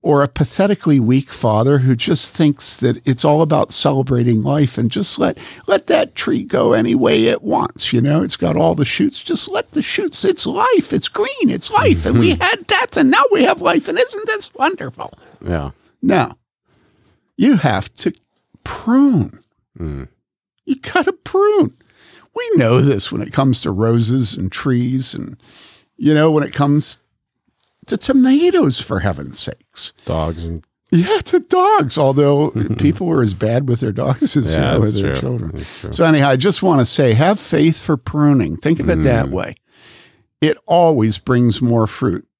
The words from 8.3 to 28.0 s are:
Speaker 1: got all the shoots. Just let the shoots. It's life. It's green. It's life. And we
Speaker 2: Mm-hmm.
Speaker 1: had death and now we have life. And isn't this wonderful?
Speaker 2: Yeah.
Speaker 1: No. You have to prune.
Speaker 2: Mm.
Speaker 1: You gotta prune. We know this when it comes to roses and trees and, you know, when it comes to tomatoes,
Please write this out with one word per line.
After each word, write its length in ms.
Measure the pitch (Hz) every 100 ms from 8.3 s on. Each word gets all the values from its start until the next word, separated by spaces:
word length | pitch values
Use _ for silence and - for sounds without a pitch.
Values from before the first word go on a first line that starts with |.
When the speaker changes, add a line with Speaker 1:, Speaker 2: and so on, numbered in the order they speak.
| -
Speaker 1:
got 200 | 170 151
all 180 | 165
the 100 | 165
shoots. 380 | 143 - 302 -
Just 260 | - 339 -
let 220 | 392 -
the 100 | 302
shoots. 420 | - - 392 -
It's 220 | - 349 -
life. 460 | - 508 440 -
It's 160 | 247 -
green. 400 | - 466 554 359
It's 200 | - -
life. 340 | 427 440 82 190
And 120 | 254
we 140 | -
Speaker 2:
Mm-hmm. 80 | 320
Speaker 1:
had 240 | 359 392 349
death 300 | 403 494 -
and 140 | 269
now 140 | 381 -
we 100 | 392
have 160 | 240 -
life. 260 | 349 339 -
And 100 | 339
isn't 280 | 480 403 427
this 240 | 427 -
wonderful? 580 | - 277 370 131 - - - - _
Speaker 2:
Yeah. 260 | - 85 71 - _ _
Speaker 1:
No. 320 | 262 185 120 - _ _ _ _ _ _ _ _ _ -
You 200 | 262 233
have 360 | 139 95 - -
to 160 | 175 - _ _ _ _
prune. 800 | - - - 254 285 208 101 - _ _ _ -
Speaker 2:
Mm. 300 | 82 69 65 _ _ _ _ _
Speaker 1:
You 120 | - 269
gotta 360 | - 370 330
prune. 600 | 370 - 381 415 427 131 _ _ _ _ - _
We 160 | - 480 370
know 240 | 117 123
this 300 | 139 107 -
when 120 | -
it 100 | 117
comes 280 | - 135 123
to 80 | -
roses 640 | 95 113 117 110 131 117 -
and 160 | 95
trees 640 | - 143 123 123 131 127
and, 220 | - - - _ - - - _ _
you 180 | 143
know, 160 | 151 156
when 140 | 151
it 80 | 143
comes 460 | - 143 147 - - _ _ _ _ _ _ _ _ -
to 100 |
tomatoes, 840 | -